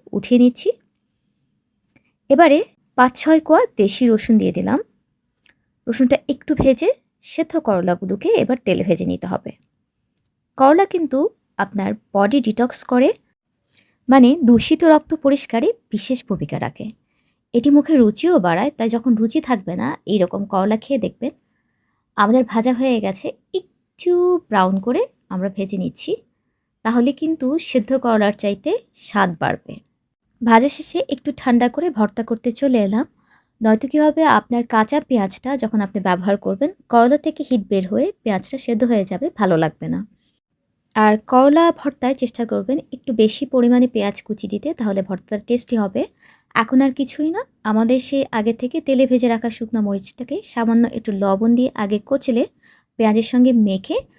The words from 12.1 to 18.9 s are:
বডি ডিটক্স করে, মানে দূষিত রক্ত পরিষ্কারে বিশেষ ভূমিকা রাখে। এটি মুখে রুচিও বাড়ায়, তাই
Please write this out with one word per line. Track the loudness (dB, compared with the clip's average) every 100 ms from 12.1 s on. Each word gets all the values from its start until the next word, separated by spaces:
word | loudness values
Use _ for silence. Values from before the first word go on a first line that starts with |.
বডি | -2 0 0 0
ডিটক্স | -2 -2 -4 -2
করে, | 2 2 0 _ _ _ _ _ -20 _ _ 4
মানে | 6 6 6 4
দূষিত | 4 4 2 6
রক্ত | 4 2 -2 0
পরিষ্কারে | 0 -2 -2 -2 -2 _
বিশেষ | -8 -4 -6 -4
ভূমিকা | -6 -6 -6 -8
রাখে। | -10 -16 -18 _ _ _ _ _
এটি | 0 4 4
মুখে | 4 4
রুচিও | 4 2 2 2
বাড়ায়, | 2 0 -2 -4
তাই | -4